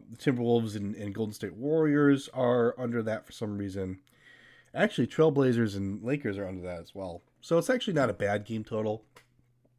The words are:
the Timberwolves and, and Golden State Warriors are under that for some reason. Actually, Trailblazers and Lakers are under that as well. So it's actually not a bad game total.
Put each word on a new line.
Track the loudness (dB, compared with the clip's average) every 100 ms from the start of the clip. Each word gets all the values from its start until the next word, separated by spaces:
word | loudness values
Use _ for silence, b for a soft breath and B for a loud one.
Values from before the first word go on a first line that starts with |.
| -10
the | -6
Timberwolves | -2 0 4 2 2 -4
and, | -6
and | -6 -6
Golden | -4 -4
State | -6 -10
Warriors | -6 -2 2 4 6 6 6 2
are | 0 2 4 2 0
under | -2 -2
that | -2 -4 -8
for |
some | -8 -6 -4
reason. | -6 -4 -6 -8 b b b b b b b
Actually, | 0 0 2 0
Trailblazers | 4 4 6 4 4 2 0
and | -4 -4
Lakers | -4 -4 -2 -4
are | -6
under | -8
that | -10 -10
as | -12
well. | -12 -10 -12 _ _
So | 0 0
it's | 2
actually | 0 0
not | 0 0
a |
bad | 0 0 0 -2
game | -8
total. | -4 -4 -2 -4 -8 -20 _ _ _ _ _